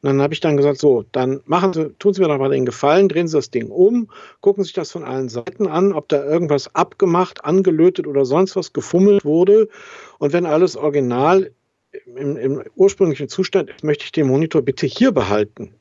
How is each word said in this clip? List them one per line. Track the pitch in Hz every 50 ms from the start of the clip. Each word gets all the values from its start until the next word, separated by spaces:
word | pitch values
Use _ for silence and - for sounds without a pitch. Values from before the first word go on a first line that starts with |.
Und | - 139
dann | 135 139
hab | 139 143 156
ich | -
dann | - 160 151
gesagt, | 143 139 147 143 131
„So, | - 147 131 117 104 _ -
dann | 131 127 127 135 139 _
machen | - 151 180 185 190 175
Sie, | 160 156 143 - _
tun | - 202 196
Sie | 190
mir | 185 160
doch | 147 135
mal | 135 135
den | 139 135 127
Gefallen, | 123 117 - - 143 151 185 202 190
drehen | 151 165 175 165
Sie | 160 151
das | 127 -
Ding | - 117 113 107
um, | 104 147 185 208 240 247 226 202 - - - - _ _
gucken | - 202 196 202 196
sich | 165 -
das | 185 160 -
von | - 175 151
allen | 123 127 135 131 123
Seiten | 110 120 117 - - - 214
an, | 180 151 165 190 202 185
ob | 156 - _
da | 160 143 139
irgendwas | 139 156 170 175 151 151 139 - - _
abgemacht, | 165 175 - - _ 196 180 170 175 185 175 - - -
angelötet | 143 170 190 190 185 165 156 165 180 180 - 175
oder | 156 139 139 139
sonst | 123 135 160 190 190 -
was | 196 165 -
gefummelt | _ 143 127 - - 175 190 202 202 202 -
wurde. | 147 151 165 180 190 202 220 220 208 - - - - - - - - _ _
Und | - 147
wenn | 143 175 180
alles | 165 151 156 185 180 - -
original | 143 151 143 147 135 123 120 123 139 156 180 190 190 143 _ _ _ _ _ _ _ _ _ - _ - 120
im, | 127 139 143 147 123
im | 117 135 139 143 - - _
ursprünglichen | - 190 196 - _ 196 170 147 - 139 123
Zustand | - - 190 - - 190 151 -
ist, | - - -
möchte | 151 147 143 -
ich | -
den | - - 151 135
Monitor | 127 139 160 160 - 160
bitte | 127 131 131 - -
hier | 135 - - 240 269
behalten. | 208 139 110 90 104 107 107 104 _ - - - _ _